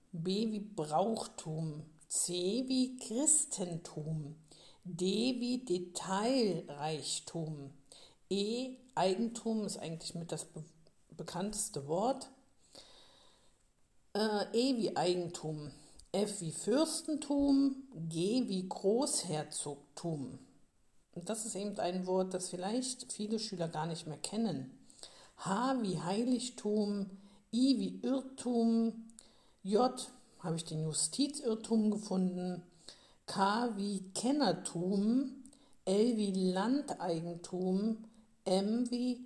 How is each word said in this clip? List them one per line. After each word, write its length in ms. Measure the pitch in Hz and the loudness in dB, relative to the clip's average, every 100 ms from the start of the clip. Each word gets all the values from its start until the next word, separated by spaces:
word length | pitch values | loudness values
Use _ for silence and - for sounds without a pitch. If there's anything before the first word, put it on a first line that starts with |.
| _ | _
B 380 | 170 175 196 226 | -6 0 0 0
wie 100 | 208 | -2
Brauchtum, 1200 | - - 151 156 208 226 - - 160 156 160 151 - - - | -6 -6 0 2 2 0 -4 -10 -6 -4 -4 -6 -12 -16 -6
C 560 | - - 175 180 233 254 | -2 -2 0 0 0 2
wie 300 | 262 254 - | 4 2 0
Christentum, 1400 | - 226 302 - - - 180 165 - - 151 156 143 151 - - - - | -4 0 4 4 4 -2 -4 -4 -8 -8 -4 -4 -4 -12 -18 -20 -20 -18
D 560 | 185 170 185 208 247 240 | -10 -2 0 2 0 0
wie 220 | 240 254 | 0 -2
Detailreichtum, 2000 | - 180 180 - 175 190 226 269 214 165 - 143 156 156 - - - 165 156 151 139 - - - - - - | 0 -2 -2 -8 -2 0 2 4 4 2 -4 -6 -4 -4 -4 -6 -6 -6 -6 -6 -10 -14 -20 -20 -20 -16 -4
E, 460 | 196 202 240 262 254 - | -2 0 -2 -4 -8 -8
Eigentum 720 | - 190 190 233 233 226 220 190 | 0 2 2 0 -2 -2 -2 -2
ist 100 | - | -6
eigentlich 380 | 160 165 - | -8 -8 -8
mit 180 | 170 165 | -8 -6
das 140 | 156 - | -6 -8
be-, 180 | 156 151 - - _ - | -12 -14 -18 -20 _ -20
bekannteste 760 | - 165 175 202 208 - 147 139 | -14 -8 -4 -4 -4 -4 -4 -2
Wort, 440 | 170 233 262 - - _ _ _ - - - - - - _ _ _ _ _ _ _ _ | 2 2 0 -4 -18 _ _ _ -20 -20 -20 -20 -20 -20 _ _ _ _ _ _ _ _
äh, 320 | 202 214 208 185 | 0 2 2 0
E 240 | 220 262 240 | 2 2 2
wie 180 | - 175 | 0 2
Eigentum, 760 | 175 180 170 - 156 151 147 - - - - | 2 2 0 -4 -6 -6 -8 -14 -20 -20 -4
F 280 | 185 208 - | -2 0 -2
wie 120 | 165 | -6
Fürstentum, 1200 | - - 262 320 - - 302 - 285 285 277 277 269 - | -4 2 4 4 0 -2 -4 0 2 6 6 4 2 -10
G 540 | 160 165 165 185 254 226 | -8 -4 0 2 2 2
wie 180 | 190 185 | 0 -2
Großherzogtum. 1700 | - 196 233 285 - 180 151 147 - 147 143 - - 170 151 127 135 - - - _ _ _ _ | 0 2 4 2 0 -2 -4 -4 -6 -8 -10 -14 -8 -4 -4 -4 -10 -18 -20 -20 _ _ _ _
Und 140 | 175 175 | -10 -6
das 160 | 220 | -6
ist 100 | 226 | -4
eben 240 | 185 208 - | -6 -6 -2
ein 280 | 175 185 185 | -2 -2 0
Wort, 280 | 185 185 | 0 0
das 140 | 185 - | -2 -4
vielleicht 640 | 180 190 247 254 - - | -4 -2 0 -2 -6 -8
viele 260 | - 208 220 | -6 -2 -2
Schüler 300 | - 175 165 | -2 -2 -2
gar 180 | 156 165 | -2 -2
nicht 200 | 165 156 | -4 -6
mehr 120 | 143 | -8
kennen. 600 | - 214 226 139 131 - - - - - - - | -4 0 0 0 -4 -12 -20 -20 -20 -20 -20 -8
H 460 | - 196 262 262 | 0 2 2 2
wie 180 | 202 165 | 2 0
Heiligtum, 1120 | 165 202 254 247 - - 208 214 202 202 190 - - - _ | 0 0 2 2 0 -6 0 2 2 0 -4 -8 -20 -20 _
I 260 | 233 269 233 | 2 4 4
wie 220 | 190 185 240 | 2 -2 0
Irrtum, 1000 | 262 262 - 240 233 226 226 226 226 - - - - - _ | 0 -2 -6 0 4 4 4 2 -2 -12 -18 -20 -20 -20 _
J 480 | 190 214 254 254 - - - - | 2 6 6 2 -10 -14 -20 -8
habe 160 | 175 165 | -4 -4
ich 80 | |
den 180 | - 156 | -4 -4
Justizirrtum 1080 | 156 151 - - 285 - 247 220 - 226 214 | -2 0 0 0 0 0 -2 -2 2 4 4
gefunden, 720 | 196 - 185 185 180 180 175 - - - - - - - | 2 0 2 2 0 -4 -6 -10 -20 -20 -20 -20 -20 -6
K 500 | - 196 214 240 202 | 2 2 4 0 -2
wie 340 | 202 190 190 | -2 -2 -6
Kennertum, 1300 | - 240 294 226 - - 170 180 196 214 254 262 - - - - - | -4 0 4 4 2 -2 -2 2 4 4 4 2 -4 -16 -20 -20 -10
L 320 | - 202 240 220 | 0 4 4 4
wie 360 | 202 190 185 | 2 2 2
Landeigentum, 1500 | 185 220 285 - - 180 165 170 170 - 180 185 190 214 220 - - - _ | 2 2 2 0 -4 -2 -2 -2 -8 -6 -2 2 2 2 -2 -6 -20 -20 _
M 460 | - 185 202 233 247 | 0 2 4 2 0
wie 340 | 240 254 240 | 0 0 -2